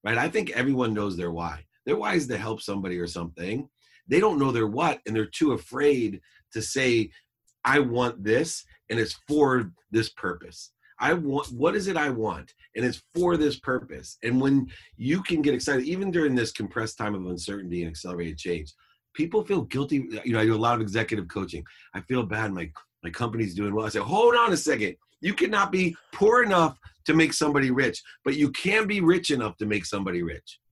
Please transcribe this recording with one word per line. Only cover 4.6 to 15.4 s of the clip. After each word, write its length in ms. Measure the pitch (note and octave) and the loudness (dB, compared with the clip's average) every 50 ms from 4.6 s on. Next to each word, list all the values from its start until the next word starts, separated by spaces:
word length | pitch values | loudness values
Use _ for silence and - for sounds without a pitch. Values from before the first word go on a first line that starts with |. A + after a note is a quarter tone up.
| A2 G#2+ | 0 0
what, 320 | G#2+ C3 E3 D#3+ C3+ - _ | 0 0 0 0 0 -2 _
and 100 | G#2 A2 | -4 -2
they're 100 | A2 G#2+ | -2 -2
too 260 | - - - E3 D3 | -2 0 2 2 2
afraid 680 | B2 G#2+ - - B2 C3+ C#3+ D3 C#3+ B2+ A2+ G#2 G2 - _ _ _ _ _ _ | 2 0 -4 -8 -4 2 4 4 4 4 0 -2 -4 -8 _ _ _ _ _ _
to 100 | - A2+ | -8 -6
say, 480 | G#2+ - - C3+ C3 B2+ A#2+ A2+ G#2+ - _ - _ _ _ _ _ _ _ _ - | -6 -4 -2 0 2 4 4 2 2 -2 _ -20 _ _ _ _ _ _ _ _ 0
"I 160 | A#2+ C3+ D3 | 4 4 4
want 420 | C#3 B2 A#2 B2 B2 A#2+ A#2 F#2+ | 4 2 0 0 0 0 -2 -4
this, 420 | G2 G#2+ A2 B2+ E3 E3+ - - - _ _ _ _ - | 0 2 2 2 2 0 -6 -12 -12 _ _ _ _ -4
and 120 | A2 A2+ | -2 -2
it's 180 | A2 G#2+ - - _ | -2 -2 -4 -12 _
for 460 | - D3 D3+ C#3+ C3+ B2+ B2 A2 F2+ - _ _ _ | 0 4 4 6 6 4 0 0 -4 -10 _ _ _
this 200 | G#2+ A2+ A2 - | 0 0 0 0
purpose." 600 | - - - F#2 F2 E2+ - E2+ - - - - _ _ _ _ _ - | -8 -8 -8 -6 -6 -8 -12 -20 -18 -20 -20 -20 _ _ _ _ _ -4
I 140 | B2 C#3+ | 0 0
want, 360 | E3 F3 C#3+ C#3 C3+ C#3+ D3 C3+ | 0 0 0 -2 -2 -2 -4 -6
what 280 | B2+ A#2 C#3 E3+ G3+ | -2 0 0 2 2
is 120 | G#3 F#3 G3 | 0 -2 -2
it 80 | F3+ | -2
I 120 | D#3+ D3+ C#3+ | 0 -2 -2
want? 460 | B2+ A2 A2 G2+ E2+ D2 C2+ - _ _ - _ _ | -2 -2 -2 -4 -4 -6 -12 -16 _ _ -20 _ _
And 100 | A2+ B2 | -2 -2
it's 180 | B2 - - _ _ _ | -2 -2 -4 _ _ _
for 220 | E3+ F3+ F3 F3 | 0 2 2 2
this 220 | D#3+ D3+ D3 C#3 - | 2 2 0 0 -2
purpose. 580 | - C3+ B2+ B2 - - D2+ C2 C2+ - - _ | -4 -2 -2 -2 -4 -8 -16 -16 -16 -18 -16 _
And 180 | - A#2 B2 B2+ | -4 0 2 2
when 280 | C3+ C#3 C#3 C#3 C3 - - - - - _ | 4 4 4 2 2 -2 -10 -20 -20 -20 _
you 260 | - A2 C3 D#3+ F#3+ | -8 -2 -2 -2 -2
can 200 | F#3 - F3 D#3 | 0 0 0 2